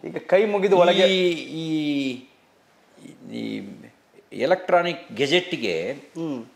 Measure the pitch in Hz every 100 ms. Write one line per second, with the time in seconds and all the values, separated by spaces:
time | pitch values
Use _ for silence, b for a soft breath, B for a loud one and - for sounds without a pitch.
0 | 170 156 - 185 214 202 196 190 175 180
1 | 185 190 180 165 131 156 160 156 151 143
2 | 135 123 - _ _ _ _ _ _ _
3 | - - - 113 113 110 101 - 117 _
4 | _ _ _ - 131 185 - 175 175 165
5 | - 113 135 175 175 160 110 82 92 143
6 | - 160 165 131 117